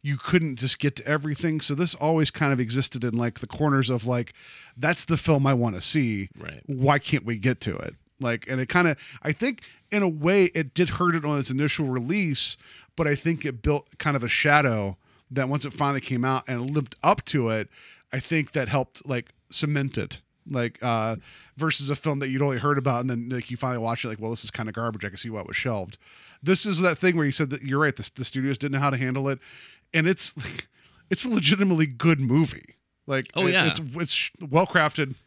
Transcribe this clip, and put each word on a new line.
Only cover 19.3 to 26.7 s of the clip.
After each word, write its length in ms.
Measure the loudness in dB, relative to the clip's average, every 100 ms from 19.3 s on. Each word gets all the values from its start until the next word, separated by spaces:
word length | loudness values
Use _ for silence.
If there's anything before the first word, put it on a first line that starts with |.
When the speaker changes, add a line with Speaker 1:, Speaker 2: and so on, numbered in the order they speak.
| _ _
Speaker 1:
cement 480 | -4 0 0 -2 -4
it, 200 | -6 -10 _ _ -6
like, 300 | -4 -4 -4
uh, 340 | -2 0 0 -4 -10 -20 -20 -4
versus 320 | -2 -2 -2
a 40 |
film 260 | -4 -2 -2
that 80 | -2
you'd 100 | 0
only 160 | 0 0
heard 200 | 0 2
about 240 | 2 0
and 80 | 0
then, 180 | -2 -4
like, 220 | -6 -6
you 60 | -6
finally 200 | -4 -2
watch 240 | -2 -4
it, 40 | -6
like, 100 | -6
"Well, 100 | -6
this 140 | -6
is 60 | -8
kinda 220 | -8 -8
garbage. 320 | -4 -6 -4
I 40 | -8
can 100 | -8
see 100 | -8
why 120 | -8
it 60 | -6
was 100 | -4
shelved." 420 | -2 -4 -6 -12 _ -20 -20 -6
This 220 | 2 2
is 160 | 2